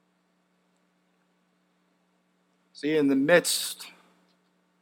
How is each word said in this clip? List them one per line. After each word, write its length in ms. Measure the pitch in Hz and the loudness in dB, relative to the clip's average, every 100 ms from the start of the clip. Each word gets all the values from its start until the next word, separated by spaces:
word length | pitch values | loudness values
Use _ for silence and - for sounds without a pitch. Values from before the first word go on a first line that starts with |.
| _ _ _ _ _ _ _ _ _ _ _ _ _ _ _ _ _ _ _ _ _ _ _ _ _ _ _ | _ _ _ _ _ _ _ _ _ _ _ _ _ _ _ _ _ _ _ _ _ _ _ _ _ _ _
See, 240 | - 143 156 | -10 -4 0
in 100 | 139 | 2
the 80 | 135 | 0
midst 720 | 143 175 147 - - - - - _ _ _ _ _ _ _ _ | 4 2 2 -6 -8 -12 -18 -20 _ _ _ _ _ _ _ _